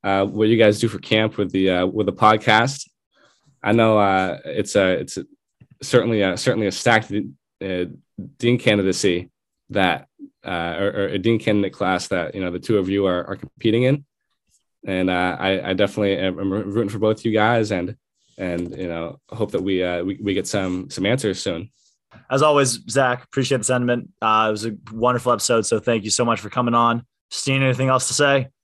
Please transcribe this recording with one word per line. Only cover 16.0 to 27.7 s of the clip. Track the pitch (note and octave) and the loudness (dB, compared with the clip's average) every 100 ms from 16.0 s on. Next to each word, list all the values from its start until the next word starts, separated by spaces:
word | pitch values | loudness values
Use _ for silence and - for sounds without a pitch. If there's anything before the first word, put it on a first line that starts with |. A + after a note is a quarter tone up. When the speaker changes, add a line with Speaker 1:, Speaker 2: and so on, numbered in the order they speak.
| G2+ G2 | 0 0
Speaker 1:
am, | F#2 E2+ | -2 -4
am | G2 | -4
rooting | F#2+ G2 G2+ G2+ | -4 -4 -2 -4
for | G#2+ | 0
both | G#2+ A2 A2+ | 0 0 0
you | |
guys | G#2+ G#2+ A#2 G#2+ | 2 2 2 0
and, | F#2+ F2 - _ _ _ - | -2 -4 -10 _ _ _ -10
and, | F2+ F2 F2 - | -6 -6 -6 -8
you | F2+ | -8
know, | E2+ E2 - _ | -8 -10 -12 _
hope | A2+ G#2 | -6 -4
that | G2 | -2
we, | F#2+ F#2+ | -2 0
uh, | F2+ F2 | 0 -2
we, | F2+ G2 | -4 -4
we | G2 | -2
get | G2 F#2 | -2 -2
some, | G#2 F#2+ F#2 - | -4 -2 -6 -8
some | - G2 | -4 -2
answers | B2+ A2 F#2 | 0 -2 -4
soon. | - E2 G2 _ _ _ _ - _ | -6 -6 -10 _ _ _ _ -20 _
Speaker 2:
As | C3+ | 2
always, | D3+ D3 C3+ A#2 - | 4 4 2 -2 -2
Zach, | A#2+ B2+ B2 | 0 2 0
appreciate | - - B2+ C3 | -4 -4 0 -2
the | |
sentiment. | - B2+ B2 B2 - _ | 0 -2 0 -2 -4 _
Uh, | A2 A2 A2 | 0 2 2
it | |
was | G#2+ A2+ | -2 -6
a | G#2 - | -10 -14
wonderful | A2+ A#2+ B2 B2 | -2 0 2 0
episode. | A#2 - A#2 G#2+ | 0 2 0 2
So | A2 | -2
thank | - A2+ | 0 -2
you | G#2 | -2
so | - A#2+ | -2 0
much | A2 | -2
for | G#2+ | -4
coming | - A#2+ | -2 0
on. | A#2 A#2 A#2 A#2+ _ _ | 2 2 0 -6 _ _
Steen, | - - C3+ | -8 -2 0
anything | C3+ | 0